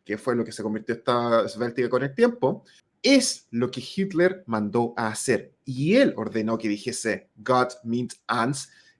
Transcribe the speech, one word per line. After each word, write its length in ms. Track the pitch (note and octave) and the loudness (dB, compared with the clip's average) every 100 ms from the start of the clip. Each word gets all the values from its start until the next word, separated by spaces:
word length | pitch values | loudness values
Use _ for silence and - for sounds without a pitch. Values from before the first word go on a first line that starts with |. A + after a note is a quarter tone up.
que 140 | - G#2 | -8 -6
fue 180 | - A#2+ | -2 -2
lo 80 | |
que 80 | A2 | -2
se 120 | A2 | -6
convirtió 320 | G#2+ G#2+ A2 A#2 | -6 -6 -6 -4
esta 500 | - A#2+ A#2+ A#2 G#2+ | 0 0 2 2 2
esvéltica 420 | G#2+ A#2+ A#2+ A#2+ | -2 -4 -2 0
con 160 | B2 | 0
el 100 | C#3 | 0
tiempo, 520 | C#3 A#3 A#3 C3 - _ _ _ _ | 2 2 2 -2 -2 _ _ _ _
es 460 | C4 C4+ - - _ | 4 6 4 -4 _
lo 200 | A#2 A#2+ | -2 -2
que 100 | - | -4
Hitler 600 | - - G3 E3 F3+ F#3+ - | -6 -4 -2 2 2 2 -4
mandó 460 | A2 G#2 A#2 A#2 A#2 | -2 0 0 0 -2
a 100 | A2+ | -4
hacer. 460 | G#2+ - A2 - _ | -2 0 0 -2 _
Y 320 | - B2+ D3+ A#3 | -10 -4 2 4
él 180 | B3+ - | 4 0
ordenó 400 | G#2+ A2+ A2 A2+ | -4 -2 -2 -2
que 100 | A2 | -2
dijese 600 | G#2 B2 A2 A2+ G2 - - | -4 -4 -4 -2 -4 -6 -8
"Gott 380 | G#2+ B2+ B2+ - A#2 | 0 2 2 -4 -6
mit 280 | A#2+ B2 - - | -4 -4 -8 -6
uns" 420 | A#2 A#2 C#3+ - _ _ | -2 -2 -4 -10 _ _